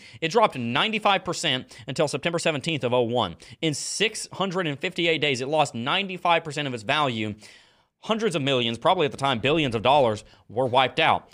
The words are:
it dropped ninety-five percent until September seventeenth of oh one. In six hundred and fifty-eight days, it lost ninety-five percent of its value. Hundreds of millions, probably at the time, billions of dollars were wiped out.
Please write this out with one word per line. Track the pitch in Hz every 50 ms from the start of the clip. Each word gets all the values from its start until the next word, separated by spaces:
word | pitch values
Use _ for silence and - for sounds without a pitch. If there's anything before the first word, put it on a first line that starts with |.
| - - - -
it | 160 160
dropped | 175 233 214 - -
ninety-five | 131 117 117 120 147 190 226 214 - - 202 196 185
percent | - 185 160 - - 156 127 127 - - - - -
until | - 135 - 156 139
September | - 139 - 170 170 160
seventeenth | - 170 156 135 - 139 131 135
of | 131 117 120
oh | 127
one. | 120 113 120 123 107 87 78 - - - 120 -
In | 156 160 139
six | - - - - - 220 220 220 - - -
hundred | - - 190 196 165 190 175
and | 151 139 127
fifty-eight | - 185 - 180 170 165 160 147
days, | 147 147 135 117
it | 131 135
lost | 156 156 143 - -
ninety-five | 117 120 139 170 190 196 190 185 175 - 175 170 165
percent | - 156 135 151 147
of | 135
its | 123 113
value. | 104 107 143 151 147 131 117 110 107 107 101 - - - - - _ _ _ _ _ _ _ _
Hundreds | - - 220 214 233 208 151
of | 165
millions, | 131 139 135 123 120 117 117 104
probably | - 160 190 180 151
at | 127
the | -
time, | - 135 139 127 110
billions | 113 135 165 165 147 127 107
of | 110
dollars | 98 123 143 151 131 113 107 104 - - - _ _ -
were | 104 117 135
wiped | 120 117 131 131 127 - 156
out. | 160 135 98 87 - -